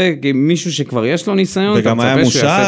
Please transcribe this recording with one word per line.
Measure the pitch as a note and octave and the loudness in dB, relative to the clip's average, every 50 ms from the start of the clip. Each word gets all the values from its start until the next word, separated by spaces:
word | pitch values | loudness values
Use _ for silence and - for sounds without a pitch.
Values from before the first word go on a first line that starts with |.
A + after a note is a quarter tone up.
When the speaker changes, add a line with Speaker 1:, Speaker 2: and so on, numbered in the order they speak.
| F#3 F3+ D#3+ C#3 C3+ | 0 0 -2 -2 -2
Speaker 1:
כי | C#3 C#3 | -2 0
מישהו | C3 C#3 D#3 F3 E3 - F3+ C#3+ | 0 2 2 0 0 -2 -4 -4
שכבר | - C#3+ - B2 A#2+ A2 | -4 -4 -4 -2 -2 0
יש | A#2+ D#3 E3+ E3+ | 0 -2 -2 -2
לו | G#3 G3 | -2 0
ניסיון, | G3 F#3+ F3+ - G3 F#3+ G3+ - A#2+ | 0 0 0 -2 -2 0 0 0 0
אתה | A2 A2 | 0 0
Speaker 2:
וגם | A2+ A#2 | 0 0
היה | A#2+ B2+ C3+ | 2 2 2
Speaker 1:
מצפה | C#3 - B2 | 2 2 2
שהוא | - C#3 - | 2 2 0
יעשה | D3 E3 G3 G3+ | 2 2 2 2